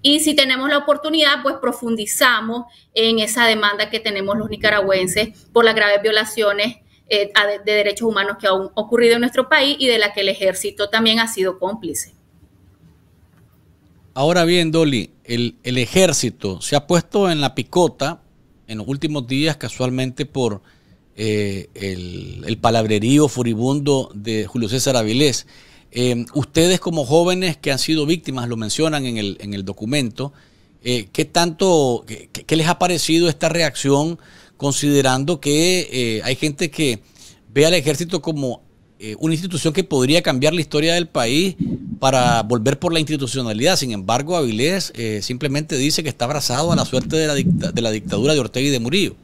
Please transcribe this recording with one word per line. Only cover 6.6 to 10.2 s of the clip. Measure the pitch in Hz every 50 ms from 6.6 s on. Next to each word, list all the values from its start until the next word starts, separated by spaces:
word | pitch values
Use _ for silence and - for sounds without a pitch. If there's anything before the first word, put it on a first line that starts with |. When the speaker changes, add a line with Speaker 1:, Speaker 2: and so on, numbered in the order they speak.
| 208 220 240 _ _ _ _ _ _ _
Speaker 1:
eh, | 214 208 202 202 -
a | 220 208
de, | 208 208 196
de | 202 208 208
derechos | 208 202 208 202 - 226
humanos | 220 214 196 196 202 202 -
que | -
han | 196 190 190 196 185 -
ocurrido | 220 214 220 240 240 240 233 233
en | 233
nuestro | 240 254 - 262 254 -
país | 311 302 269 277 285 -
y | 269
de | 247 233
la | 220 214 202 208
que | 208